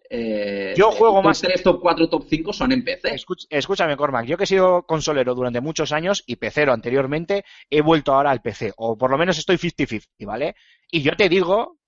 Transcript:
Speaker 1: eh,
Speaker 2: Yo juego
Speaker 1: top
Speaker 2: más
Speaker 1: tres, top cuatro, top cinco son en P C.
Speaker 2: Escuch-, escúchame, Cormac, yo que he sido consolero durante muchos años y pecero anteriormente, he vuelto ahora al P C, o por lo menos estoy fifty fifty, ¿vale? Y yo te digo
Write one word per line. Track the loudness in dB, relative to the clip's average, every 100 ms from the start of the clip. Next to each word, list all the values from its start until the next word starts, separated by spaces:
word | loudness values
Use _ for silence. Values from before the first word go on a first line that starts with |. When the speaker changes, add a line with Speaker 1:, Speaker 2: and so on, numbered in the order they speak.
| -10
Speaker 1:
eh, | -6 -4 -4 -4 -4 -2
Speaker 2:
Yo | 4 4
juego | 6 4 6
Speaker 1:
top | 4
Speaker 2:
más | 2
Speaker 1:
tres, | 0 0
top | 2 2
cuatro, | 2 2 0
top | -2 -2
cinco | -4 -4
son | -4 0
en | 0
P | -2 -6
C. | -6
Speaker 2:
Escuch-, | -8 -10 -12 -6
escúchame, | -4 -2 -2 0 0
Cormac, | -2 -2
yo | -2 -2
que |
he | 0
sido | 4 4 2 0
consolero | -2 0 0 0
durante | -2 -2 -4
muchos | -4 -4 -4
años | -2 -2 -4 -6
y | -8
pecero | -4 0 2
anteriormente, | 2 0 0 0 -4 -2 -4 -6 -18 -2
he | 2
vuelto | 4 4 4
ahora | 2 2
al | 0
P | -4
C, | -6 -8 -6
o | -4 0
por | 0
lo | 0
menos | 0 -2
estoy | 0 -2
fifty | -2 -4
fifty, | -4 -6 -10 -16
¿vale? | -10 -6 -6 -8 _ _ _
Y | -2
yo | 0
te | 2 2
digo | 4 2 0 -2 _